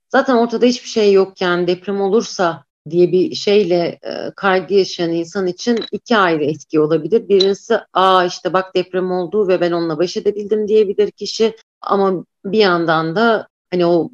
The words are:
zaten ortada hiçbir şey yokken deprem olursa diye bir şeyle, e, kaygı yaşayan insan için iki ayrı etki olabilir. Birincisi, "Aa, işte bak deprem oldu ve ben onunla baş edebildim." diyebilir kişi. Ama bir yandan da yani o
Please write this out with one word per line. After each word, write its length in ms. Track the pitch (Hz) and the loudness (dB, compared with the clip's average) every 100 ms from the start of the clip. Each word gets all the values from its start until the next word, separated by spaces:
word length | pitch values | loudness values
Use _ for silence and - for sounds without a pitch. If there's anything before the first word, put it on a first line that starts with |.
| _ | _
zaten 280 | 254 269 233 | 0 2 2
ortada 300 | 240 226 247 | 0 2 0
hiçbir 220 | 240 - | 0 -4
şey 240 | 226 208 | 0 4
yokken 540 | 196 190 - 185 175 180 | 4 2 -2 -2 0 0
deprem 340 | 180 202 196 | -2 -4 -4
olursa 640 | 196 220 185 - 175 165 - _ 147 | 0 0 -2 -2 -2 -2 -12 _ -4
diye 220 | 170 175 | 2 4
bir 220 | 185 170 | 2 0
şeyle, 640 | - 208 208 175 175 165 - | -2 0 2 2 0 -2 -6
e, 280 | - - 85 - | -10 -10 -10 -4
kaygı 380 | 196 185 156 | -2 -2 2
yaşayan 360 | 196 180 - 165 | 0 0 -2 -4
insan 360 | 170 165 202 185 | -2 -4 -4 -4
için 380 | 180 240 226 - | -4 -2 -2 -4
iki 240 | 208 - 226 | -10 0 2
ayrı 280 | 180 160 | 2 0
etki 360 | 147 156 - 160 | -2 -4 -2 0
olabilir. 480 | 156 160 160 220 - | 2 0 0 -2 2
Birincisi, 500 | 196 196 196 - 220 - | 2 2 -2 -2 -4 -2
"Aa, 320 | 180 190 185 | 0 4 4
işte 280 | 180 - 180 | 2 -4 -4
bak 220 | 185 185 | -2 -2
deprem 380 | 185 180 185 185 | -4 -4 -4 -2
oldu 360 | 180 170 214 185 | -4 -2 -2 0
ve 120 | 180 | 0
ben 120 | 175 | 0
onunla 260 | 170 165 151 | -2 -2 -2
baş 180 | 175 220 | -4 -2
edebildim." 520 | 208 208 202 214 208 | -4 -4 -4 -2 2
diyebilir 420 | 220 196 202 202 | 2 2 0 -2
kişi. 460 | - 202 - 220 220 _ _ | -4 -10 -2 -2 -2 _ _
Ama 440 | - 202 196 175 - _ | -4 0 0 -2 -6 _
bir 140 | 196 214 | -4 2
yandan 580 | 196 175 170 160 160 175 | 2 2 0 0 0 0
da 320 | 233 202 - _ _ 180 | 2 0 -4 _ _ 0
yani 100 | 170 | 2
o 240 | 170 143 | 2 0